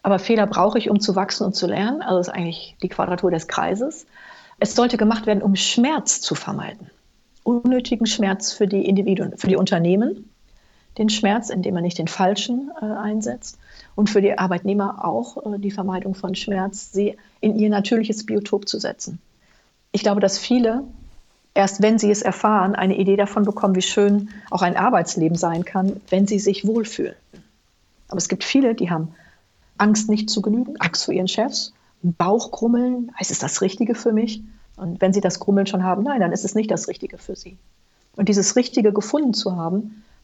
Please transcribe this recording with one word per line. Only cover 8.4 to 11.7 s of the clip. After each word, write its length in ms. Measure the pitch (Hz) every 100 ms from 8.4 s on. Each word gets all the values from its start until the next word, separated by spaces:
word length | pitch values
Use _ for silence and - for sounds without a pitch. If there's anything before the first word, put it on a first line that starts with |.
| -
für 140 | - 196
die 200 | 196 -
Individuen, 500 | 196 196 190 180 -
für 120 | 185
die 80 | 185
Unternehmen, 720 | 190 180 170 196 262 - - _ _ _ _ _ _ -
den 100 | 214
Schmerz, 420 | - 196 220 -
indem 240 | 185 185